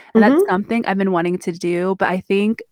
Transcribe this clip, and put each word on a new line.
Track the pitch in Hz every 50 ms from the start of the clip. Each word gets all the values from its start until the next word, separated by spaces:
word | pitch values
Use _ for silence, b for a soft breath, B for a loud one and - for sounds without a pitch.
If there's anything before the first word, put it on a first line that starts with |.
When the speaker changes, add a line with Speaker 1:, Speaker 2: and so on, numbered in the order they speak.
| B B B
Speaker 1:
And | 226 214
that's | 214 269 320 392
Speaker 2:
Mm-hmm. | 392
Speaker 1:
something | 185 185 208 - 226 233 226
I've | - 196 196
been | 196 190 185
wanting | 170 165 175 180 185
to | - 190 170
do. | 170 - 170 175 175 180 190 190 190
But | 190 170
I | 180 185
think | - - 196 196 208 214 226 - - -